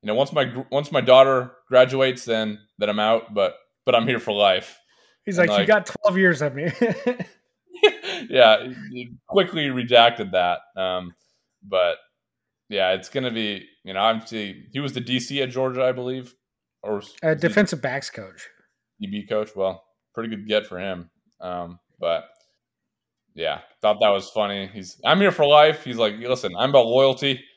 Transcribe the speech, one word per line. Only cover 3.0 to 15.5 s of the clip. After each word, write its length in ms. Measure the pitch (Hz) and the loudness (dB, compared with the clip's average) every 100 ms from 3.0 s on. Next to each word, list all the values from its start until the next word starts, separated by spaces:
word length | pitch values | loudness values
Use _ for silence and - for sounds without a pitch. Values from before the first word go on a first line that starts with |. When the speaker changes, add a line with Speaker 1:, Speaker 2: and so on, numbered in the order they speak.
Speaker 1:
out, 320 | 107 113 - | 2 0 -2
but, 220 | 104 92 - _ _ - | -2 -2 -2 _ _ 0
but 80 | |
I'm 120 | 117 120 | 0 2
here 140 | 117 | -4
for 120 | - | -4
life." 460 | 101 101 92 - - _ _ _ _ | 2 2 2 -4 -20 _ _ _ _
Speaker 2:
He's 140 | - 180 | -6 0
Speaker 1:
And, 100 | 175 | 2
Speaker 2:
like, 60 | |
"You 60 | 202 | 2
Speaker 1:
like, 80 | 202 | 2
Speaker 2:
got 180 | 214 202 | 2 0
twelve 320 | - 208 185 | -4 -2 2
years 240 | 190 151 | 2 2
of 120 | 147 | -4
me." 140 | 135 165 - | -4 -8 -2
<laughs> 40 | 233 - - 247 - _ _ _ _ 359 415 - - 349 - | -2 -2 -6 -6 -12 _ _ _ _ -2 -2 -2 -12 -12 -2
Speaker 1:
Yeah, 360 | 131 117 107 | 6 8 6
he, 100 | 127 123 107 | 0 -14 -16
he 200 | 123 123 - _ | -14 -16 -18 _
quickly 400 | 196 180 165 143 | -2 -2 -4 -6
redacted 640 | 127 120 120 117 117 101 | -6 2 6 6 2 -4
that. 280 | 92 87 85 _ - | -2 -2 -4 _ -8
Um, 340 | 92 92 90 - _ _ _ _ | -6 -6 -8 -20 _ _ _ _
but 340 | 98 95 87 78 _ _ _ _ _ _ _ | -4 0 0 -2 _ _ _ _ _ _ _
yeah, 240 | 101 92 | -2 0
it's 160 | 95 - | -2 -4
gonna 220 | 139 127 | -6 -6
be, 380 | 113 107 98 - _ | -4 -6 -8 -12 _
you 100 | 95 | -12
know, 60 | 95 | -2
obviously 640 | 107 113 - 113 101 90 - | 0 -2 -6 -10 -10 -14 -12
he 80 | 139 | -10
was 120 | 143 | -8
the 80 | 127 | -8
D 200 | 120 127 | -6 -6
C 200 | 123 139 | -6 -6
at 80 | 127 | -6